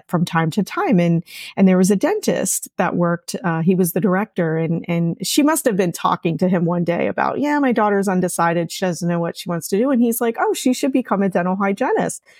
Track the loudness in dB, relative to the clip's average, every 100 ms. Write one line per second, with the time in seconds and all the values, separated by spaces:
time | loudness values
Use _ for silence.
0 | -4 -2 0 0 0 -2 -2 -2 2 4
1 | 4 2 -2 -16 -8 2 4 6 4 2
2 | 2 0 0 -2 -2 -4 -6 -4 -2 0
3 | 0 -2 -6 -6 -2 0 2 2 2 0
4 | 0 0 -2 -2 -2 0 -2 -2 -2 -2
5 | -2 -2 -2 2 2 2 0 0 -2 0
6 | -2 0 -2 0 0 2 0 0 0 0
7 | -2 0 -2 0 0 0 2 2 2 2
8 | 0 0 0 0 0 0 -2 -4 -4 -2
9 | -2 -2 -2 -6 -6 -6 -2 0 2 2
10 | 2 0 -2 0 -2 0 0 0 0 0
11 | 0 0 0 0 -2 -2 -2 -2 0 0
12 | -2 -6 _